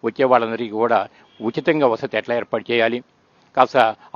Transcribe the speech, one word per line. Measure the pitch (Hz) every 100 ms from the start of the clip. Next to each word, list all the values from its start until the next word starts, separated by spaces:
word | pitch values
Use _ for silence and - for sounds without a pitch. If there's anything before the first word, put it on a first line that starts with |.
వచ్చే | 117 110
వాళ్ళందరికీ | 131 127 113 113 117
కూడా | 107 117 113 101 _ _ _
ఉచితంగా | 113 139 143 156 135
వసతి | 110 131 107
ఎట్లా | 113 120
ఏర్పాటు | 107 113 104
చేయాలి, | 120 113 120 - _ _ _ _ -
కాస్త | 127 135 113 107 -